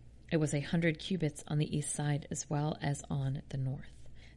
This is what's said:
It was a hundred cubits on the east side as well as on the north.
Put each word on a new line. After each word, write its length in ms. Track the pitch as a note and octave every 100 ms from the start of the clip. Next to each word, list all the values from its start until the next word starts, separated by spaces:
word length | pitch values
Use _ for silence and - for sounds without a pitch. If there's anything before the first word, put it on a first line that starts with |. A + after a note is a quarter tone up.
| - - -
It 120 | E3
was 120 | D3+
a 60 | D3
hundred 400 | C#3 E3+ E3+ D#3
cubits 420 | - F#3 D3+ - -
on 100 | D3+
the 200 | D#3 D3+
east 180 | C#3+ -
side 320 | D3 D3 -
as 200 | - -
well 280 | D3 D3+ -
as 200 | D3 C#3 -
on 320 | C#3+ C3+ C3+ -
the 100 | C#3
north. 360 | C3 C3+ - - - - -